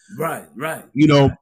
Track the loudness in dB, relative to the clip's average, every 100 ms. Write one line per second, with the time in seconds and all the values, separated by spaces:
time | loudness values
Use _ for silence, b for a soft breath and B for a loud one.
0 | _ -10 -8 -8 -14 -12 -10 -10 -10 0
1 | 2 4 2 0